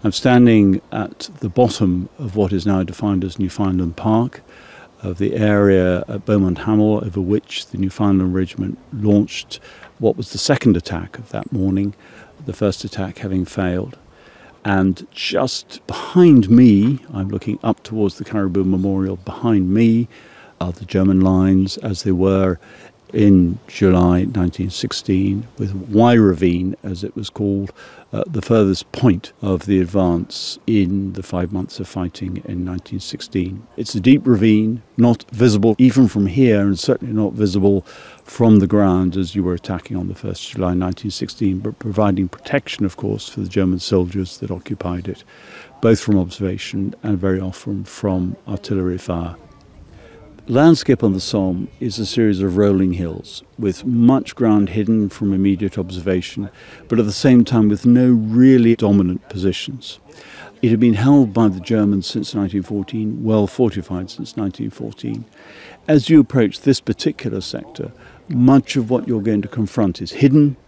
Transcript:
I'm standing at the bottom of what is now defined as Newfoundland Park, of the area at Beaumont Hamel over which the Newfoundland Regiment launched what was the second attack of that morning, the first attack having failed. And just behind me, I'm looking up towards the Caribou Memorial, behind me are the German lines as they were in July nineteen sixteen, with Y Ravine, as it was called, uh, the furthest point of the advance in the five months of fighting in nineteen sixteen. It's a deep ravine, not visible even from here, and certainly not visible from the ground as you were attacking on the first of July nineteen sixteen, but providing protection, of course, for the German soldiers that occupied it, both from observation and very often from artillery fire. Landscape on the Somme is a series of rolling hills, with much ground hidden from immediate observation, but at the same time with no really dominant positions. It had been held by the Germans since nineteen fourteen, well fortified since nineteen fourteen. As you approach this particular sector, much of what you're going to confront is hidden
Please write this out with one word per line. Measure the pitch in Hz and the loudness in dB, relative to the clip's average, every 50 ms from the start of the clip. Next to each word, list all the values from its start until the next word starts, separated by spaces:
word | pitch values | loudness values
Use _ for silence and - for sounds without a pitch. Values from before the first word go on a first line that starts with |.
| - | -2
I'm | 104 | -2
standing | - - - 131 123 123 123 120 113 107 101 98 92 - _ _ | -4 0 2 4 6 6 6 6 6 6 4 4 2 0 _ _
at | - 113 101 - - _ - - 180 - | -8 -8 -8 -10 -12 _ -18 -18 -12 -10
the | - 101 | -10 -4
bottom | 90 123 123 120 - - 113 92 90 90 92 - _ - | 0 2 2 2 2 0 0 0 0 -2 -6 -10 _ -12
of | 147 107 92 | -12 -8 -2
what | 107 101 95 101 | -2 -2 0 -2
is | 92 82 | -2 -2
now | 104 98 92 92 | 0 -2 -2 -2
defined | 85 90 - 110 104 98 92 92 | -4 -6 -6 -4 -2 -2 -2 -4
as | 92 - - | -6 -4 -6
Newfoundland | 98 90 - - 104 95 92 90 90 85 80 | -6 -6 -4 -4 -4 -2 -2 -2 -4 -4 -6
Park, | - - 110 110 113 120 127 - - _ - - - - - - - - _ _ _ | -4 -2 0 0 0 0 -2 -6 -14 _ -20 -20 -20 -20 -20 -20 -20 -20 _ _ _
of | - 98 87 | -10 -10 -6
the | 87 98 - - | -4 -4 -4 0
area | 113 107 104 104 101 101 98 98 92 90 90 90 87 - | 0 2 2 4 4 4 4 4 4 4 2 0 -2 -4
at | - 113 101 - | -8 -10 -8 -2
Beaumont | - 107 104 95 92 87 85 | 0 0 2 2 0 -2 -4
Hamel | - 110 107 107 107 107 107 104 - | -2 0 0 2 2 2 0 -2 -4
over | 104 85 98 | -6 -6 -6
which | 92 90 104 107 _ _ - - - | -2 -2 -2 -2 _ _ -14 -14 -12
the | _ - 95 | _ -6 -4
Newfoundland | 95 95 - - 107 101 98 95 92 92 90 | -4 -4 -4 -2 0 2 2 2 2 0 0
Regiment | 92 92 90 - - 98 95 95 - - _ - | -2 -4 -4 -6 -8 -8 -8 -8 -12 -14 _ -10
launched | 110 104 107 104 104 104 - - - - _ - - - - - - - - _ | -4 0 2 2 2 2 0 -6 -14 -12 _ -18 -18 -18 -20 -20 -20 -20 -20 _
what | _ 110 110 - | _ -2 -2 0
was | - 107 - | -2 -8 -10
the | - | -8
second | - - - 139 123 - 127 90 | -6 0 0 0 2 4 2 2
attack | 87 - - 92 82 87 90 - | 2 0 -6 -10 -10 -10 -12 -14
of | - 113 _ | -18 -16 _
that | - - - - | -12 -12 -10 -6
morning, | - 101 92 95 95 98 101 101 101 _ - - - - - - _ _ 147 | -6 -2 -2 -2 0 -2 -4 -4 -8 _ -20 -20 -20 -20 -20 -20 _ _ -14
the | 127 98 | -14 -6
first | - 107 101 95 - - | -2 -2 -2 -2 -4 -10
attack | 113 - - 95 98 - | -12 -8 -8 -8 -10 -10
having | - - 98 95 92 90 | -10 -8 -4 -4 -4 -4
failed. | - - - 95 90 90 90 98 131 - _ _ - _ _ - - _ - - - - _ _ | -4 -6 -4 -4 -2 -2 -4 -6 -8 -12 _ _ -20 _ _ -20 -20 _ -20 -20 -20 -20 _ _
And | 104 98 95 92 95 90 - - - | 0 0 2 2 0 0 -4 -10 -20
just | _ - - - - - 131 127 - - - _ - - _ | _ -10 -10 -4 -2 -2 -2 -2 -4 -10 -14 _ -20 -20 _
behind | - - - - - - 180 180 175 147 123 101 92 | -12 -12 -10 -10 0 4 6 8 8 8 8 6 6
me, | 113 120 127 117 104 98 104 123 143 127 - - 135 | 6 8 8 8 8 6 4 2 0 -2 -6 -12 -8
I'm | 101 95 98 | -8 -6 -6
looking | 101 - - 110 - - - | -6 -8 -6 -8 -8 -4 -2
up | 113 107 _ | -4 -4 _
towards | _ - 110 110 104 98 - | _ -10 -4 -2 -2 -2 -2
the | - 104 | -6 -12
Caribou | - - 107 98 95 87 98 95 | -6 -4 -4 -2 -2 -2 0 0
Memorial, | 92 95 92 95 98 95 95 95 95 98 | 0 0 0 0 -2 -2 -2 -2 -4 -6
behind | 90 - - - - 123 117 110 101 92 90 98 | -8 -10 -14 -12 -4 -2 0 2 2 2 2 2
me | 107 117 113 113 117 120 - - - - - - - - - _ _ | 2 4 4 4 2 0 -4 -8 -20 -20 -20 -20 -20 -20 -20 _ _
are | 85 90 | -8 -8
the | 85 - 95 | -8 -10 -12
German | 90 - 95 95 98 95 95 | -4 -2 2 2 4 4 4
lines | 95 95 92 92 92 95 95 95 95 95 - | 4 4 4 2 4 4 4 2 2 0 -4
as | - - 113 98 - - | -8 -8 -8 -8 -4 -2
they | 101 | -2
were | 92 87 95 95 95 95 95 92 90 - - - - - - - _ _ _ - - | 0 2 2 2 2 2 0 0 -2 -4 -10 -20 -20 -20 -20 -20 _ _ _ -8 -2
in | 110 107 104 98 92 87 85 90 - _ | 2 4 6 6 6 4 2 0 -6 _
July | - - - 101 95 90 90 87 87 90 90 95 - 120 | -18 -4 0 2 4 4 4 4 4 2 2 0 -2 -2
nineteen | 101 90 87 - - 92 95 | -2 -2 -2 -2 -4 -8 -6
sixteen, | - - - - - - - - 98 92 98 98 98 104 117 117 _ | -6 -8 -8 -6 -8 -8 -4 -2 0 0 0 -2 -2 -4 -6 -12 _
with | - 113 95 98 | -8 -8 -6 -6
Y | 95 90 117 101 104 117 120 120 | -10 -10 -2 2 4 4 6 6
Ravine, | 117 107 98 90 78 95 90 87 87 92 95 - _ - | 6 6 4 4 4 2 0 2 0 -2 -4 -6 _ -10
as | 98 92 87 101 | -10 -10 -8 -10
it | - _ | -10 _
was | - 104 - | -12 -12 -12
called, | _ - 104 101 98 98 98 95 - - - - - - - _ | _ -6 -4 -2 -2 -4 -6 -8 -12 -20 -20 -20 -20 -20 -16 _
uh, | - 107 - | -6 -6 -6
the | 180 156 107 | -4 -6 -8
furthest | - - 113 110 104 98 92 - - _ | -2 2 2 4 4 2 0 -2 -6 _
point | - - - 123 90 - - - _ _ | -6 0 2 2 2 2 -4 -14 _ _
of | - 98 95 85 - | -4 -4 -4 -4 -2
the | 101 101 92 | 0 0 0
advance | 90 85 95 101 92 87 87 85 87 - - - - - - - _ | 0 0 0 0 0 0 0 -2 -4 -8 -12 -12 -12 -12 -12 -10 _
in | - 113 104 95 87 98 98 98 95 92 | -2 0 0 0 0 -2 -4 -6 -6 -10
the | 95 92 | -12 -10
five | - - 90 90 85 101 | -8 -6 -6 -4 -4 -6
months | 92 92 - - - | -8 -8 -8 -10 -14
of | 95 | -14
fighting | - - 95 90 87 - - 95 92 92 - - | -10 -8 -8 -8 -8 -8 -10 -10 -10 -10 -12 -12
in | - 95 90 90 | -10 -10 -8 -8
nineteen | 90 90 87 _ - - 98 | -8 -8 -10 _ -12 -12 -12
sixteen. | - - - - - - - 98 90 92 95 104 - _ _ | -12 -12 -14 -14 -16 -6 -4 -4 -4 -4 -8 -14 -18 _ _
It's | - 113 - - | -10 -10 -6 -6
a | 107 | 0
deep | 90 127 135 147 - | 4 4 4 4 4
ravine, | 131 120 98 107 110 107 107 110 110 117 117 - _ _ | 2 2 4 4 4 4 4 2 -2 -4 -6 -10 _ _
not | - 117 120 117 - - - | 2 2 2 2 0 -4 -16
visible | 123 104 120 120 104 101 101 113 107 | -2 2 4 4 4 4 2 2 4
even | - 127 127 113 131 131 | 4 4 4 6 4 2
from | 101 - 107 101 | 4 2 0 0
here, | 95 90 127 131 120 107 101 | 0 2 2 4 4 4 4
and | 101 101 98 | 2 0 0
certainly | 82 - - 123 - - 123 110 | 0 0 -2 -2 -2 -2 -4 -2
not | 107 107 98 - | -2 -2 -2 -2
visible | 107 107 98 90 101 92 101 101 95 - - - - - - - _ _ | -2 -2 0 0 2 2 2 2 2 -2 -8 -20 -20 -20 -20 -20 _ _
from | - - - 117 113 110 101 | -20 -2 2 4 6 6 6
the | 98 | 6
ground | 85 104 104 101 95 90 90 92 90 85 | 4 2 4 4 4 2 2 0 0 -2
as | 95 92 85 - | -4 -6 -4 -4
you | 101 90 | -4 -2
were | 90 90 | -2 -4
attacking | 85 - - 92 87 - - 101 | -6 -6 -8 -10 -10 -8 -10 -8
on | 92 90 | -8 -8
the | 95 95 | -8 -10
first | - - 101 92 - - | -10 -10 -10 -10 -10 -12
of | - - | -12 -8
July | - 92 90 90 | -4 -4 -2 -2
nineteen | 90 92 92 90 - - 104 | -2 -4 -4 -6 -8 -10 -10
sixteen, | - - - - - - 113 98 95 92 | -8 -8 -10 -10 -6 -4 -2 -2 -2 -2
but | 104 110 107 _ | -6 -8 -10 _
providing | - 110 95 107 107 101 92 92 95 | -10 -6 -2 0 0 0 0 -2 -4
protection, | 90 - - - - - 143 - - - - 101 | -8 -8 -16 -8 -4 -4 -4 -4 -6 -6 -4 -4
of | 95 - | -4 -4
course, | - - 101 107 107 - - | -6 -6 -6 -6 -6 -8 -12
for | - 101 | -10 -10
the | 98 | -10
German | 92 - 101 95 92 92 90 | -4 -2 0 0 0 -2 -2
soldiers | - - - 92 90 87 92 98 92 90 - - | -4 0 0 0 0 0 -4 -6 -8 -8 -10 -14
that | - - | -10 -10
occupied | 90 92 - - 104 - - 90 90 90 90 | -10 -10 -8 -10 -10 -8 -6 -8 -8 -6 -8
it, | 98 92 - - _ - - - - - - - - - - | -10 -12 -12 -16 _ -20 -20 -20 -20 -20 -20 -20 -20 -10 0
both | - 117 113 - | 2 2 2 2
from | - - 104 95 | 2 0 2 2
observation | 90 90 - - 101 92 95 95 - - - 98 98 - - _ - | 0 -2 -6 -6 -6 -6 -6 -6 -10 -8 -6 -6 -6 -6 -8 _ -4
and | 110 104 | -4 -4
very | 90 95 95 92 95 | -2 0 -2 -2 -2
often | 95 92 95 - - - 101 98 98 | -4 -8 -10 -10 -10 -8 -8 -8 -10
from | - - - - 101 92 90 90 92 95 - _ | -12 -12 -6 -4 -4 -2 -2 -4 -4 -6 -10 _
artillery | - 104 101 - - 104 95 90 90 90 | -10 -10 -10 -6 -6 -4 -4 -2 -4 -6
fire. | 92 - - 90 85 85 85 87 - - - - - _ _ - - - - - - - - - - - - - - - | -6 -6 -6 -6 -6 -6 -10 -12 -16 -20 -20 -20 -20 _ _ -20 -20 -20 -20 -20 -20 -20 -20 -20 -20 -20 -20 -20 -20 -8
Landscape | - 117 131 151 165 165 - - - 127 - - | -2 2 4 6 6 6 4 2 0 0 2 2
on | 104 95 | 0 0
the | 95 | -2
Somme | - - - 104 95 92 87 92 - - - _ | -4 -4 -2 -2 0 0 -2 -4 -6 -10 -10 _
is | 123 117 98 | -8 -8 -6
a | 113 107 | -6 -8
series | - - 123 113 107 101 90 | -4 0 0 2 2 2 0
of | 98 95 87 | -2 -2 2
rolling | 98 104 101 98 95 95 92 90 | 2 2 4 4 2 2 0 -2
hills, | 90 90 82 78 - - - - - - _ _ | -4 -6 -8 -8 -12 -14 -16 -20 -20 -20 _ _
with | - 120 - - - - | -6 -4 -4 -4 -4 -6
much | 127 123 117 117 120 135 135 131 - - | -2 0 4 4 4 4 4 -2 -6 -6
ground | - 123 110 107 104 101 87 | -2 0 2 2 2 2 0
hidden | 87 110 104 104 113 110 104 98 | -2 -4 -2 0 0 0 0 -2
from | - - 107 101 98 | -4 -4 -4 -2 0
immediate | 95 98 98 98 87 104 95 - | 0 2 0 0 0 -2 -6 -4
observation, | 107 90 90 95 92 85 98 95 92 90 - - - 101 95 _ - - - - - - | -6 -8 -8 -10 -6 -2 -2 -2 -2 -2 -6 -10 -10 -12 -12 _ -20 -20 -20 -20 -20 -6
but | - 120 113 | -2 0 0
at | 110 | 0
the | 107 | 0
same | 101 - - 139 127 120 113 | -2 0 4 6 6 6 6
time | - 127 113 107 | 4 2 2 4
with | 104 104 101 - | 2 2 2 4
no | 123 120 123 127 127 | 4 4 6 6 4
really | 123 113 107 110 110 120 127 135 131 127 117 113 117 | 4 2 2 0 2 6 6 6 6 6 6 4 2
dominant | - 113 101 101 101 92 90 90 - _ | 2 2 2 4 4 2 0 -2 -6 _
positions. | - - 95 92 98 90 - - - 127 123 - - - - _ _ - - - - - - - - - _ | -12 -10 -4 -2 -2 -2 -4 -10 -12 -14 -14 -16 -18 -20 -20 _ _ -20 -20 -20 -20 -20 -20 -20 -20 -8 _
It | - 117 | 0 0
had | 113 107 | 2 4
been | 123 120 110 | 4 2 4
held | 101 117 135 143 143 131 107 95 | 4 4 4 6 4 4 2 2
by | 113 113 | 2 2
the | 104 92 92 | 2 2 -2
Germans | 85 - 113 110 104 101 101 98 90 | -4 -2 0 0 2 2 0 0 -2
since | - - 110 - - - | -4 -6 -6 -8 -6 -6
nineteen | 107 101 95 95 101 | -6 -6 -4 -4 -6
fourteen, | 90 - 107 101 95 - - 113 107 107 95 - - | -6 -4 -8 -8 -6 -6 -8 -6 -6 -6 -6 -4 -2
well | 110 110 107 104 | 2 2 2 2
fortified | 95 - - 127 110 - 104 90 - 95 90 92 92 | 0 0 0 0 0 0 -4 -8 -8 -8 -8 -8 -10
since | - - - - - | -12 -14 -14 -12 -8
nineteen | - 104 98 - - 113 110 | -6 -6 -6 -6 -6 -10 -10
fourteen. | - - - 113 110 - - - - - 113 _ _ - - - - - - - - _ _ | -10 -12 -14 -14 -12 -12 -10 -10 -8 -10 -12 _ _ -20 -20 -20 -20 -20 -20 -20 -20 _ _
As | - 156 147 120 - | 2 2 2 4 6
you | 160 151 | 4 4
approach | 127 - - 131 113 95 - - | 4 4 2 0 0 0 -2 -2
this | - 156 135 - | 0 0 0 0
particular | _ - 110 - - - 151 - - 113 104 101 | _ -6 -6 -2 -4 -6 -6 -4 -8 -8 -8 -8
sector, | - - - - - - - - - - - _ - - - - _ - | -10 -10 -12 -12 -14 -14 -14 -14 -14 -14 -14 _ -20 -20 -20 -20 _ -6
much | 160 120 123 127 135 135 - - - | 0 2 4 6 6 4 2 0 -4
of | 139 117 110 | -4 -2 0
what | 127 120 - | -2 -2 -2
you're | - 120 107 101 | -2 -4 -2 -2
going | 113 107 104 | -2 -2 -2
to | 98 | -4
confront | 104 - 113 107 95 - 123 107 95 87 - | -4 -6 -6 -6 -4 -2 -2 -2 -2 -2 -4
is | 85 85 | -10 -12
hidden | - - 143 135 135 151 147 147 131 - _ | -2 2 2 4 6 4 4 2 0 -6 _